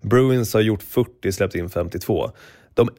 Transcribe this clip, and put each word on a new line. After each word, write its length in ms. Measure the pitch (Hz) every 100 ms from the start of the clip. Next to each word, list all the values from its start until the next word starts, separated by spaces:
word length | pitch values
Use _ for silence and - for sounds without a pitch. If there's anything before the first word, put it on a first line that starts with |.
Bruins 520 | 104 120 131 127 110
har 60 | 107
gjort 220 | 110 104
fyrtio 460 | - - 120 _ 95
och 60 |
släppt 200 | 95 95
in 160 | 87 87
femtiotvå. 600 | 87 87 90 - 80 - - - - _
De 140 | - 117